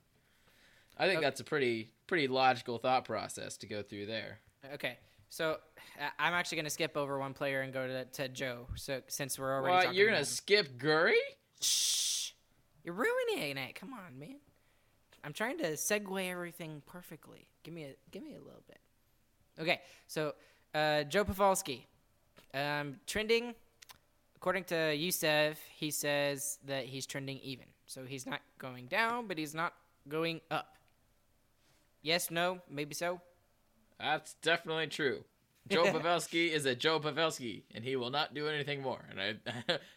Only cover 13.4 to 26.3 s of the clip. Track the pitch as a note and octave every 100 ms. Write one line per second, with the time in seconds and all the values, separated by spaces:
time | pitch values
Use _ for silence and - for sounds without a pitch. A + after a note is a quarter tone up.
13.4 | D3 C#3 B2+ - - B3+ - B2+ D3+ C#4
14.4 | - _ _ _ _ _ _ - D3 D3
15.4 | A3 E4 F3+ D3+ - G#3 G3+ F#3+ F#3 F3+
16.4 | F3 E3 D#3+ D3+ - F3+ - D#3+ - -
17.4 | - _ - E3 C#3+ - _ F#3 D4+ A3+
18.4 | D3 - - - _ _ _ _ _ _
19.4 | _ - D#3+ E3 - - - - D3+ -
20.4 | - _ _ D3+ D3+ D3+ D3 F3+ G3 F#3+
21.4 | G3 F#3 - A#2 - _ _ _ _ -
22.4 | - C3+ D3 D3 D3 C3+ - G3+ G#3+ A#3
23.4 | A#3+ A#3 - _ - - _ _ _ _
24.4 | F3+ F#3 F3+ E3 D#3+ D3+ F3 F3+ D#3 D3+
25.4 | D3+ D#3 - - D#3 C#3+ D3 C#3+ C#3+